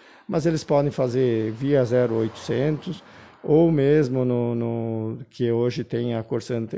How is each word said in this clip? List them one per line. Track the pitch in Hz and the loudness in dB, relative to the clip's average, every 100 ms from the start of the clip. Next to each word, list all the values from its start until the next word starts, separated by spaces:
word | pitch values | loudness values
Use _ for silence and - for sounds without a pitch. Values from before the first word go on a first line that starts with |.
| - - - | -20 -20 -4
Mas | 170 160 | -2 0
eles | 156 | 0
podem | - 143 143 | 2 2 2
fazer | - 127 127 127 113 110 | 0 -2 2 2 2 -2
via | 110 135 143 117 | -4 0 2 4
zero | 123 123 113 | 2 2 0
oitocentos, | 110 - - 117 147 147 - 156 - - - - | -2 -4 -4 -2 0 -2 -6 -12 -14 -20 -20 -8
ou | - 151 170 | 2 4 4
mesmo | 151 139 151 131 131 127 | 4 4 4 2 0 0
no, | 120 120 117 | 0 -2 -2
no, | 117 117 113 113 110 120 - | -4 -4 -4 -6 -6 -10 -12
que | - 120 | -4 0
hoje | 117 120 120 | 2 0 -2
tem, | 117 120 120 113 | -6 -4 -2 -4
a | |
Corsan | 110 123 - 120 113 | -4 -6 -4 -6 -6